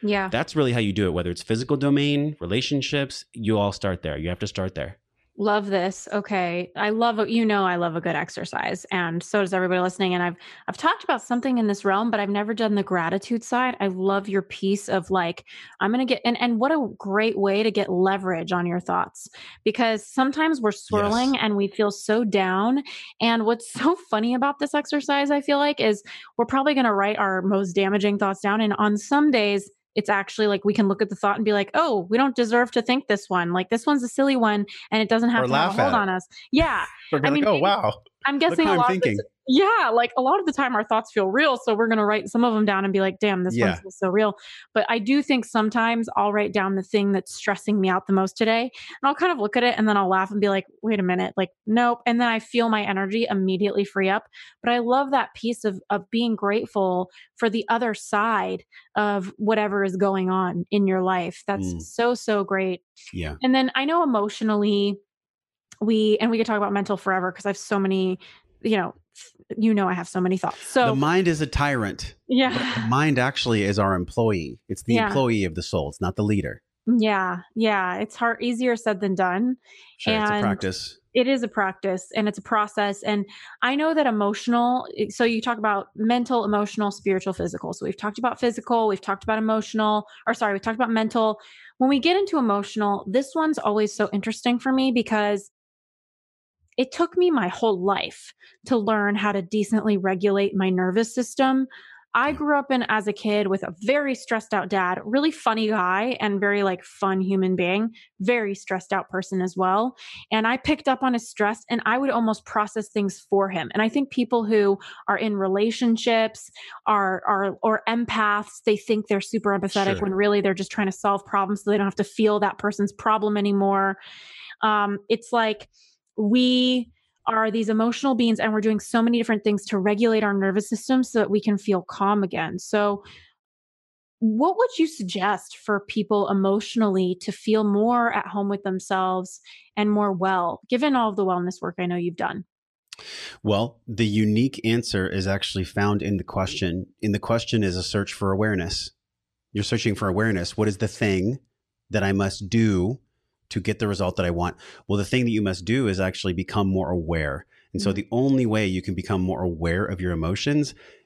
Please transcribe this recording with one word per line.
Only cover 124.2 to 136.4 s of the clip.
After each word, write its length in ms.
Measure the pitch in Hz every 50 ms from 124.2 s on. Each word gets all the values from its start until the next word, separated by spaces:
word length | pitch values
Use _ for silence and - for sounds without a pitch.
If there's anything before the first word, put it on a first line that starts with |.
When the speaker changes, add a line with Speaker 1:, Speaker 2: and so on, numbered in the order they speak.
| - - - - - - - -
Speaker 1:
Um, 380 | 220 220 214 208 208 202 202 196 202 -
it's 240 | 233 226 - - 247
like 340 | 233 226 220 214 214 - _ _ _ _ _ _ _ _ _ -
we 760 | - 214 202 233 254 254 254 254 254 254 254 254 254 233 - _ _ _ _ _ _ - -
are 220 | 226 220 220 220
these 180 | 202 226 214 208
emotional 460 | 220 220 226 240 233 - - 277 262
beings 240 | 220 240 233 220 196
and 140 | - 220
we're 80 | 214 214
doing 180 | 202 220 214 202
so 240 | - - - 233
many 160 | 226 233 233 233
different 240 | 226 233 214 202
things 220 | - 220 208 196 -
to 100 | - 220
regulate 460 | 196 185 208 208 202 240 226 220 220
our 100 | 214 202
nervous 360 | 202 196 196 196 185 208 208 -
system 340 | 226 208 - - 262 262
so 160 | 247 - - 226
that 100 | 202 -
we 120 | 196 214
can 180 | - 220 202 190
feel 240 | - 208 196 180
calm 400 | 175 - - - 196 196 208 208
again. 340 | 196 180 - - 160 160 -
So 460 | 185 - - - 208 208 208 202 202 - - - - - _ _ _ _ _ _ _ _ _ _ _ _ _ _ _ _ _ _ -
what 380 | 226 220 214 226 285 359 381
would 140 | 440 508 494 - -
you 80 | 320
suggest 720 | 311 - - 202 180 - 202 185 202 202 185 - - - -
for 220 | - - 208 196
people 480 | 202 - - 220 196 - 208 202 196 -
emotionally 840 | 196 196